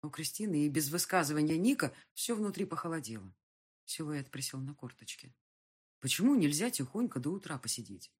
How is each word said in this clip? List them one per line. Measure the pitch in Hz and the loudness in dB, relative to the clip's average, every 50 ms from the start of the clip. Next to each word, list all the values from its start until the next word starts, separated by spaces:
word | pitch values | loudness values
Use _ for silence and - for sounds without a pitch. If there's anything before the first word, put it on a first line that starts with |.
У | - 151 | -10 -10
Кристины | - - 160 - - - 214 208 170 147 147 | -8 -6 -6 -6 -4 -2 -2 2 2 4 4
и | 147 | 4
без | 139 156 151 139 | 4 2 0 2
высказывания | 156 175 - - 190 185 160 143 151 151 151 156 165 160 | 0 -2 0 4 4 4 4 4 4 2 4 4 4 4
Ника | 185 240 285 - 170 131 - - - _ _ | 4 4 4 4 2 -2 -2 -8 -20 _ _
все | - - - 240 | -6 -2 -2 0
внутри | 214 214 202 - - 202 | 0 0 -2 -2 -2 -4
похолодело. | - 170 156 - 170 165 160 139 110 113 107 95 95 92 _ _ _ _ _ _ _ _ _ _ | -4 -4 -6 -4 -4 -4 -4 -6 -8 -10 -10 -12 -14 -20 _ _ _ _ _ _ _ _ _ _
Силуэт | - - - 160 147 151 143 135 135 | -10 -8 -6 -4 -4 -4 -4 -6 -6
присел | - 131 135 - - 135 | -8 -6 -6 -6 -6 -6
на | 131 135 147 | -8 -8 -8
корточки. | _ - 120 - _ - - - - - 127 _ _ _ _ _ _ _ _ _ _ _ _ _ _ | _ -12 -14 -14 _ -14 -14 -12 -12 -14 -20 _ _ _ _ _ _ _ _ _ _ _ _ _ _
«Почему | - 131 - - 185 262 285 | -2 -2 0 4 6 6 6
нельзя | 247 165 143 147 151 208 247 | 6 6 4 4 2 0 0
тихонько | 247 - 135 127 - 214 247 - - 135 | 0 -2 -4 -4 0 0 0 0 0 -2
до | 123 147 | -2 -2
утра | 180 196 - - 156 127 | -4 -4 -6 -8 -8 -6
посидеть? | - 120 - - 107 95 101 87 - - _ _ | -4 -4 -6 -6 -6 -12 -14 -16 -16 -20 _ _